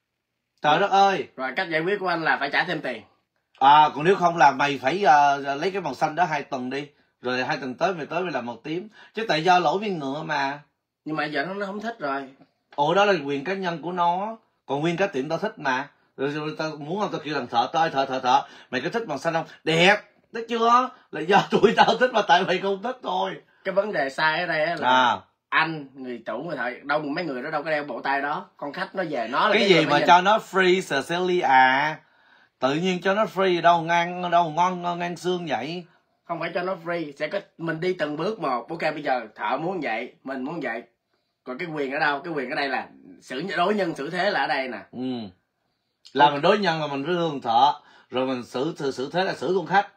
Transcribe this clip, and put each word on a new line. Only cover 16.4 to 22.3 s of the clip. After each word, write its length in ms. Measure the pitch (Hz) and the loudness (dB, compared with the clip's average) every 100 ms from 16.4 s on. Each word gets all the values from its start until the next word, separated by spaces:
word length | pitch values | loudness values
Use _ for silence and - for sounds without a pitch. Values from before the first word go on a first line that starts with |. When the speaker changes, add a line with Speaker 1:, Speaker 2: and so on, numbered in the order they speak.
| 151 147 | -6 -6
Speaker 1:
tao 120 | 160 151 | -6 -8
muốn 240 | 147 196 | -8 -4
không, 120 | 202 | -4
tao 80 | 160 | -4
kêu 100 | 139 | -6
thằng 120 | 143 123 | -6 -2
thợ 220 | 120 127 | -2 0
tới, 180 | 160 160 | 0 0
"Thợ, 160 | 135 135 | 0 -2
thợ, 140 | 131 | -2
thợ, 220 | 123 135 - - - | 2 2 0 -16 -8
mày 100 | 123 | -6
có 100 | 151 | -4
thích 180 | 233 226 | -4 -6
màu 100 | 175 | -4
xanh 160 | 165 | -2
không?" 100 | 165 156 - | -2 -4 -6
"Đẹp." 320 | 156 165 180 208 - _ _ | 0 4 6 4 0 _ _
Thấy 120 | 233 226 | -10 -4
chưa? 400 | 233 233 240 247 - _ | 0 4 4 2 -6 _
Là 100 | 156 | -6
do 220 | 160 214 - | 2 2 4
<laughs> 40 | |
tụi 220 | 196 202 180 | 4 4 6
tao 200 | 165 226 | 4 4
thích 100 | 247 | 2
mà 100 | 220 | 2
tại 140 | 208 | 4